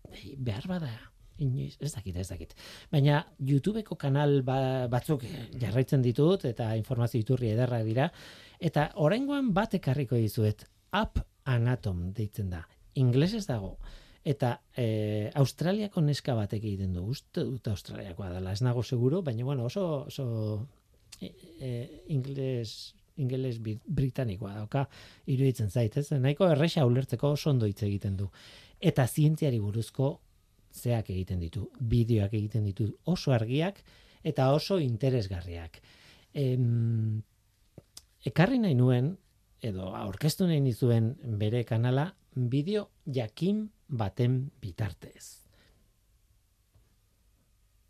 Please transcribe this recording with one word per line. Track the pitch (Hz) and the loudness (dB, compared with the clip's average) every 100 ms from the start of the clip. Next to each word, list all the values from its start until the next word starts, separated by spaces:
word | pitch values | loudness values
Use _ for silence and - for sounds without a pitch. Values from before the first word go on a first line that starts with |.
| - | -20
ei, | - - 139 | -18 -14 -6
behar | 123 104 185 | -4 -4 -4
bada, | 180 151 110 - _ - - | -6 -6 -8 -14 _ -20 -4
inoiz, | 139 131 139 - | -2 -2 -6 -8
ez | 143 | -8
dakit, | - - 87 | -8 -8 -8
ez | 90 | -8
dakit. | 85 82 - - - - | -10 -14 -16 -20 -20 -2
Baina | 156 143 147 - - | 4 4 4 0 -6
YouTubeko | 135 139 175 220 208 160 | 0 2 2 -2 -6 -6
kanal | 143 139 147 143 | 0 2 4 4
ba-, | 127 131 131 131 123 | 2 0 0 0 0
batzuk, | 123 - 147 117 | -2 0 -2 -4
eh, | - 117 131 | -10 -10 -6
jarraitzen | 117 117 127 143 | -2 0 2 4
ditut, | 123 117 151 190 139 | 4 4 4 4 0
eta | 113 113 113 | -2 -2 -2
informazio | 107 120 120 123 | 0 0 0 0
iturri | 107 127 120 | 0 0 2
ederra | 110 127 120 | 2 0 0
dira, | 110 113 151 - - - - - | 0 0 0 -2 -16 -20 -20 -6
eta | 170 - 147 - | -2 0 0 2
oraingoan | 151 220 277 285 262 | 2 2 0 0 2
bat | 180 220 | 2 0
ekarriko | 180 - 135 131 120 | 0 0 0 0 2
dizuet, | 110 - 107 104 - _ _ | 2 2 0 0 -8 _ _
Up | 190 214 - - _ | -2 0 -2 -6 _
Anatom | - 123 117 127 107 87 90 | -2 2 2 0 -2 -4 -4
deitzen | 98 107 - 98 | -4 -6 -4 -6
da. | 87 80 _ - - | -6 -10 _ -8 2
Inglesez | 127 123 175 226 190 | 4 4 2 0 -4
dago. | 117 95 - - - - - | -4 -6 -10 -14 -16 -20 -8
Eta, | - 139 123 - _ - | -4 0 0 -2 _ -4
eh, | 117 110 107 107 107 - | 0 0 0 -2 -2 2
Australiako | 131 - 156 208 208 - | 0 0 -2 -2 -2 0
neska | 147 139 - 113 | 0 0 0 -2
batek | 101 110 | 0 -2
egiten | 110 95 95 | -4 -2 -2
du. | 90 | -2
Uste | 95 143 - - | -4 -6 -6 -6
dut | 120 131 - | -4 -4 -4
Australiakoa | 98 - - 104 87 98 | -6 -6 -12 -10 -8 -6
dela, | 90 92 | -6 -4
ez | 98 | 0
nago | 123 123 | 0 0
seguro, | 113 123 123 165 | 0 2 2 2
baina, | 160 113 | -2 -4
bueno, | 123 139 120 | -2 -2 -2
oso, | 202 180 147 131 | -2 -2 -4 -6
oso, | - 127 113 107 107 131 - _ _ _ - | -6 -4 -2 -2 -4 -6 -14 _ _ _ -16
eh, | 185 - - - | -16 -16 -20 -12
eh, | 131 120 127 151 - | -8 -8 -8 -14 -4
ingles, | 143 131 139 131 127 113 - - - _ - | -4 -2 -6 -4 -4 -6 -10 -16 -20 _ -6
ingeles | 127 131 131 117 | -4 -2 -4 -4
bi-, | 110 107 - | -6 -8 -4
britanikoa | 139 135 - 120 95 98 | -2 0 -2 -4 -4 -8
dauka, | 104 107 139 131 - - - - | -10 -4 -2 -4 -6 -20 -12 -2
iruditzen | 131 135 123 107 | 2 4 2 0
zait, | 123 113 139 | 2 0 0
ez? | 143 | 0
Nahiko | 139 131 - 185 | 2 2 4 4
erresa | 143 165 165 123 | 6 4 4 4
ulertzeko, | 123 131 120 143 | 4 0 0 0
oso | 143 160 | 2 2
ondo | 131 107 | 4 2
hitz | 98 | 0
egiten | 104 101 104 95 | -2 -2 -2 -2
du. | 98 - - - - - | -4 -8 -20 -20 -20 0
Eta | 180 - 123 | 2 4 2
zientziari | - 151 156 151 117 | 4 4 4 2 0
buruzko | 101 107 110 - 135 170 _ _ _ _ _ | 0 -2 -4 -2 -2 -2 _ _ _ _ _
zeak | - 120 117 104 | -8 -2 0 -2
egiten | 92 92 90 | -4 -2 -4
ditu, | 82 - 110 - | -4 -6 -8 -6
bideoak | 117 120 113 113 98 | 0 2 4 4 2
egiten | 107 104 113 104 | 0 -2 -2 -2
ditu, | 95 107 - | -2 -4 -4
oso | - 180 - | -2 -2 2
argiak | 123 113 131 170 196 - - - _ | 2 2 0 -2 -4 -16 -20 -20 _
eta | 170 139 131 | -4 0 2
oso | 147 - 196 | 2 2 0
interesgarriak. | 135 113 135 127 98 92 87 85 82 - - - - - _ | 0 0 2 0 0 -6 -8 -10 -12 -16 -20 -20 -20 -20 _
Em, | 165 135 127 120 117 117 113 110 110 - _ _ _ _ - - - - _ | -2 0 2 2 2 0 0 0 -2 -6 _ _ _ _ -20 -20 -20 -20 _
ekarri | - - 190 262 | -2 4 4 4
nahi | 214 | 2
nuen, | 123 123 123 135 190 _ _ _ _ | 4 4 4 2 -4 _ _ _ _
edo | 120 92 92 | -8 -6 -6
aurkeztu | 92 101 98 151 - 180 | -8 -8 -2 -2 2 2
nahi | 156 | 4
nizuen | 139 110 123 117 113 - 123 107 | 2 2 4 4 4 0 -6 -2
bere | 107 120 | 0 0
kanala, | 113 113 123 127 165 - _ | 0 0 2 2 0 -6 _
bideo | 127 123 135 151 208 202 _ | -4 0 0 0 -2 -4 _
jakin | - 127 110 - 175 214 214 - - | -6 -4 -4 -2 -2 0 -4 -12 -8
baten | 127 101 - 123 127 135 - | -4 -2 0 2 2 -2 -8
bitartez. | 98 - 107 - - - - - _ _ _ _ _ _ _ _ _ _ _ _ _ _ _ _ _ _ _ _ _ _ _ _ | -12 -6 -6 -6 -16 -20 -20 -20 _ _ _ _ _ _ _ _ _ _ _ _ _ _ _ _ _ _ _ _ _ _ _ _